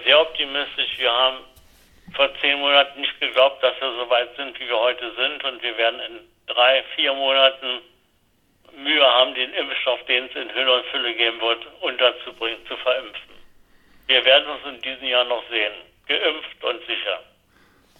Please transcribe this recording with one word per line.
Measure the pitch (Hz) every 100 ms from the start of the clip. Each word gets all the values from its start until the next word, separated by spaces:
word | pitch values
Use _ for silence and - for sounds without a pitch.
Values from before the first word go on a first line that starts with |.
| 123
sehr | 147
optimistisch. | 160 - 143 143 139 - 123 -
Wir | 123
haben | 120 131 131 - - _ _ _ _ -
vor | - 139 -
zehn | 143 143
Monaten | 143 139 139 135
nicht | 143 -
geglaubt, | 135 123 135 -
dass | 127 123
wir | 135
so | 120 123
weit | 123 123 -
sind, | 135 117
wie | 123
wir | 113
heute | 123 120 120 117
sind. | 135 147
Und | 139 120
wir | 120 110
werden | 117 123 113
in | 113 _ _ -
drei, | 120 123 131 - -
vier | 147 139
Monaten | 135 135 135 - 131 123 - _ _ _ _ _ _ _ _ 147
Mühe | 139 156 135
haben, | 120 131
den | 127 127
Impfstoff, | 185 139 127 131 120 -
den | 127 131
es | 147
in | 117
Hülle | 120 131 123
und | -
Fülle | 139 120 117
geben | 117 113
wird, | 113 117 - -
unterzubringen, | 165 123 123 - 123 - 113 113 -
zu | 123
verimpfen. | 127 131 110 - - - - _ _ _ _ _ -
Wir | 131 120
werden | 143 147
uns | 139 143 120
in |
diesem | 131 127 131
Jahr | 123
noch | 123 117 -
sehen, | 113 104 98 - _ -
geimpft | 147 180 156 - -
und | 123 117
sicher. | - 113 104 85 - _ _ _ _ _ _